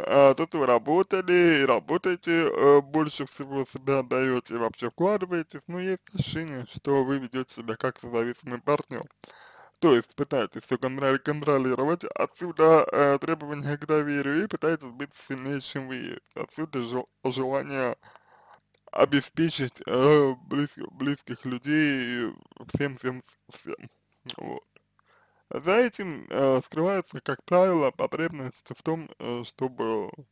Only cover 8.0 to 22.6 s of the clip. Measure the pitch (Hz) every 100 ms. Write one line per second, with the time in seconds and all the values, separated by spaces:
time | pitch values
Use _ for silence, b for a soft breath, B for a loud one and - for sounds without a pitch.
8 | 120 117 117 120 127 123 - 147 - 127
9 | - _ B B B B B B 170 120
10 | - - 143 139 104 110 - 127 131 135
11 | 139 135 - 151 147 139 127 123 143 175
12 | - - 139 - 175 165 160 160 - -
13 | 143 139 - 160 147 147 143 147 139 151
14 | 147 143 139 151 214 151 156 165 131 120
15 | 139 - - 135 135 143 - 143 131 127
16 | - - _ - - - 156 135 117 127
17 | - _ 135 123 131 135 139 135 127 -
18 | b b b b b b _ _ _ -
19 | 123 143 - - 165 147 127 - - 120
20 | 139 151 139 127 - 139 147 - - -
21 | 131 143 - 120 131 123 135 151 151 135
22 | 120 123 113 50 _ -